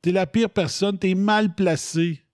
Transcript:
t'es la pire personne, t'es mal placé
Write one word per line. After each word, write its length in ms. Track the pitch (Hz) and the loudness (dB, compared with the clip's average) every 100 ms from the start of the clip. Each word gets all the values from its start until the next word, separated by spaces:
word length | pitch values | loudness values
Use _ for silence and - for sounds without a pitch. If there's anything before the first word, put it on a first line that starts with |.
t'es 100 | 170 | 0
la 140 | 185 180 | 0 0
pire 240 | 226 226 | 0 0
personne, 480 | - 156 - 202 196 | 0 -2 -2 -2 0
t'es 160 | 190 | 0
mal 400 | 185 202 214 214 | 0 2 2 0
placé 640 | 170 185 156 - 165 170 156 _ | 0 0 0 -2 -2 -2 -4 _